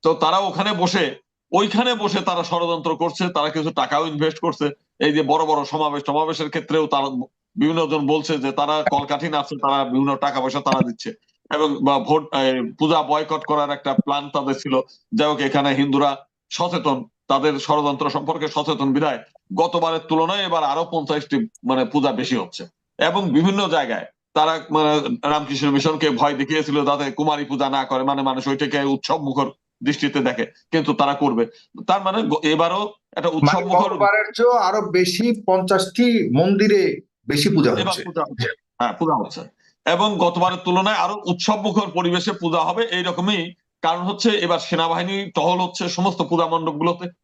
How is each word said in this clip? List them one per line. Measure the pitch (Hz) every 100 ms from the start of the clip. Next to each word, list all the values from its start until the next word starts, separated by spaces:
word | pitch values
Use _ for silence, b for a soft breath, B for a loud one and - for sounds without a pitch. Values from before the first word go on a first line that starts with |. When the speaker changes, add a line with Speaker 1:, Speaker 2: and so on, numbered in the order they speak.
Speaker 1:
তো | 240
তারা | 240 262 196
ওখানে | 196 165 196
বসে, | 190 180 190 151 - _ _ _
ওইখানে | - 220 - 247
বসে | 233 202 196
তারা | 190 175
ষড়যন্ত্র | 170 170 170 165 156 160
করছে, | 165 - 180
তারা | 175 151
কিছু | 156 156
টাকাও | 151 127 147 165
ইনভেস্ট | 147 156 156
করছে। | 170 147 147 143 _ _
এই | 147
যে | 151
বড় | 143 156 156
বড় | 151
সমাবেশ, | 139 156 151 143 143
সমাবেশের | 143 156 156 151
ক্ষেত্রেও | 160 - 156 156
তারা, | 143 139 131 123 _ _ -
বিভিন্ন | 143 165 156
জন | 151 139
বলছে | 156 147 151
যে | 135
তারা | 135 143 151 151
কলকাঠি | 139 143 143 160
নাচছে, | 151 139 147
তারা | 139 139
বিভিন্ন | 131 131 139 135
টাকা | 143 139
পয়সা | 127 139
তারা | 139 131 123
দিচ্ছে | 117 - - _ _ _
এবং | 151 151 143
বা | 131 139
ভোট, | 120 156 -
এ, | 139 131 131 117 -
পূজা | 156 160
বয়কট | 151 151 156 156
করার | - 151 143
একটা | 139 139
প্ল্যান | 135 - 143 143
তাদের | 143 135
ছিল। | 135 143 131 - b _
যাই | 110 151
হোক, | 147
এখানে | 139 143 143
হিন্দুরা | 135 143 139 143 135 - _ _
সচেতন, | - 175 175 147 131 117 _ _
তাদের | 135 147 139
ষড়যন্ত্র | - 151 147 139 147
সম্পর্কে | 139 139 160 151
সচেতন | 151 151 139 139
বিধায় | 135 151 127 - _ _
গতবারের | - 170 170 165 160
তুলনায় | 160 160 165 196
এবার | 190 170
আরো | 147 143 170
পঞ্চাশটি, | 165 147 151 147 139 113 _
মানে, | 120 131
পূজা | 120 147 139
বেশি | 240 127 123
হচ্ছে। | 90 - - _ _ _
এবং | 156 170 185
বিভিন্ন | 139 170 196 196
জায়গায় | 160 131 101 87 _ _
তারা, | - 156 160 -
মানে, | 156 151 151 139 120 147
রামকৃষ্ণ | 151 143 139 143
মিশনকে | 139 143 156 151
ভয় | 123 147
দেখিয়েছিল | 139 139 156 151 147
যাতে | 143 143 143
কুমারী | 127 151 147
পূজা | 143 139 135
না | 135
করে, | 131 131
মানে, | 135 139
মানুষ | 135 131 131
ওইটাকে | 135 143 143
উৎসব | 139 135 - 160
মুখর | 143 135 131 - _ _
দৃষ্টিতে | 123 147 143 143
দেখে, | 127 120 113 b b
কিন্তু | 160 139
তারা | - 143
করবে। | 143 147 117 113 b b - -
তার | 185
মানে | 190 202
গ-, | 226 151
এবারও | 151 156 170 185 208 - _ -
একটা | 165
উৎসব | 156 147 170
Speaker 2:
মানে, | -
Speaker 1:
মুখর | 180 190
Speaker 2:
গতবারের | 185 202 214 214 -
চেয়েও | 240
আরো | 240 190 214
বেশি | 143 180 180 180 233 226 -
পঞ্চাশটি | 185 185 196 190 - 240 226 107 127
মন্দিরে | 180 196 214 202 170 - - _ -
বেশি | 147 190
পূজা | 160 131
Speaker 1:
এবার | 113 190
Speaker 2:
হচ্ছে। | -
Speaker 1:
পূজা | - 165
হচ্ছে। | 147 117 120 - _ _
হ্যাঁ, | 120
পূজা | - 165
হচ্ছে। | 139 104 - - _ _ _ -
এবং | 175 214 190
গতবারের | 175 175 180 180
তুলনায় | 180 180 190 208
আরো | 180 294 -
উৎসব | 175 - 214
মুখর | 202 196 -
পরিবেশে | 160 175 175 214
পূজা | - 165 165
হবে | 160 180
এইরকমই। | 226 180 180 180 185 202 170 175 _ _
কারণ | 160 175
হচ্ছে | 180 196 -
এবার | 214 170 170
সেনাবাহিনী | - 165 165 165 180 196 196
টহল | - 156 180
হচ্ছে | 180 175 175
সমস্ত | 170 185 180
পূজা | 156 170 165
মণ্ডপগুলোতে। | 165 160 147 165 175 180 _